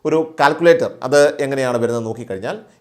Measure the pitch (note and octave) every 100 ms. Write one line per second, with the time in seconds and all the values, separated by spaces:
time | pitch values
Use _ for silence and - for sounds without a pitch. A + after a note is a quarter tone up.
0 | D#3 D#3+ D#3+ - C#3+ D#3 E3+ E3 A2 -
1 | C3 C#3+ C#3+ - C#3 C3+ B2+ A#2+ A#2 A#2
2 | A2+ A2+ A#2 F#2+ A#2+ G#3 - _